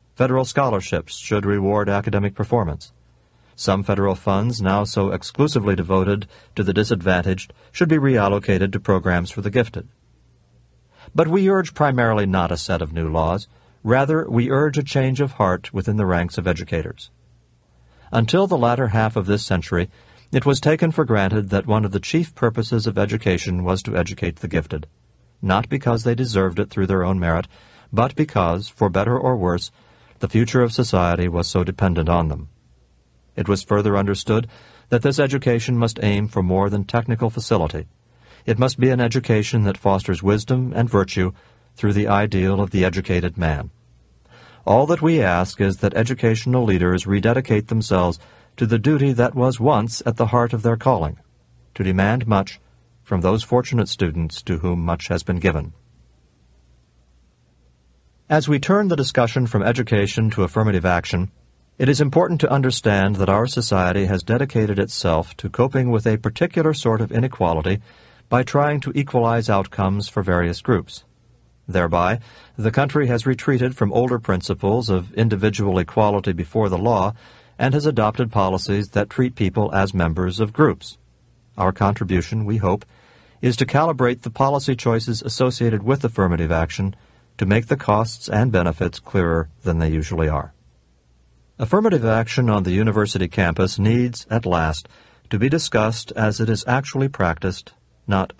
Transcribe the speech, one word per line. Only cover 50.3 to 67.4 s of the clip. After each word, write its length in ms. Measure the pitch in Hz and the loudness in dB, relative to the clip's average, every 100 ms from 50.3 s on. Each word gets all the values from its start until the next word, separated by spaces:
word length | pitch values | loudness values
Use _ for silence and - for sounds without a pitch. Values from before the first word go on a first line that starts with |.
| 123 117 | 2 0
of 100 | 117 | 0
their 140 | 117 113 | 0 0
calling, 420 | 135 113 76 - _ _ _ _ _ | 2 0 -2 -6 _ _ _ _ _
to 80 | - | -4
demand 460 | 95 95 98 123 113 | -2 2 2 0 0
much 320 | 101 98 - _ _ _ _ | 0 0 -10 _ _ _ _
from 200 | - 95 | -4 0
those 200 | 90 113 | 2 0
fortunate 460 | - 123 123 120 98 | 0 -2 0 -2 -2
students 520 | - 87 80 80 - | -2 -2 -2 -6 -6
to 160 | - 82 | -6 -4
whom 260 | 90 87 | -2 -2
much 240 | 85 85 - | -2 -4 -4
has 160 | 85 | -4
been 160 | - 90 | -2 -2
given. 320 | 92 78 80 - _ _ _ _ _ _ _ _ _ _ _ _ _ _ _ _ _ _ _ _ _ _ _ _ - | 0 -2 -6 -14 _ _ _ _ _ _ _ _ _ _ _ _ _ _ _ _ _ _ _ _ _ _ _ _ 0
As 180 | 151 139 | 0 2
we 120 | 143 | 0
turn 260 | 147 202 202 | 2 2 2
the 80 | |
discussion 540 | 156 135 - 120 131 120 | 0 0 2 2 2 0
from 160 | 107 | 2
education 640 | 98 123 117 104 101 - 113 | 2 0 0 0 2 0 0
to 140 | 107 | 0
affirmative 420 | 90 110 107 95 90 | 0 2 2 2 2
action, 460 | 87 82 87 92 - _ _ _ - | 0 0 -2 -4 -8 _ _ _ 0
it 120 | 131 | 2
is 120 | 147 | 2
important 400 | 143 160 175 170 | 2 2 2 2
to 100 | 156 | 2
understand 640 | 139 131 117 110 101 95 98 | 2 0 0 2 4 2 2
that 120 | 95 | 2
our 200 | 98 123 | 2 2
society 560 | 123 113 98 90 95 | -2 0 2 2 2
has 180 | 95 95 | 0 -2
dedicated 560 | 82 120 135 117 107 98 | 0 -2 0 0 0 0
itself 580 | 104 - - 80 80 - | -4 -2 0 0 -2 -8
to 120 | 101 | -6
coping 400 | - 131 135 123 | -2 0 0 0
with 160 | 113 113 | 0 0
a 120 | 107 | 0
particular 540 | 107 - 170 - 156 | -2 -2 -2 0 0
sort 280 | 151 120 110 | 0 0 0
of 100 | 107 | 0
inequality 680 | 113 127 - | -2 -2 0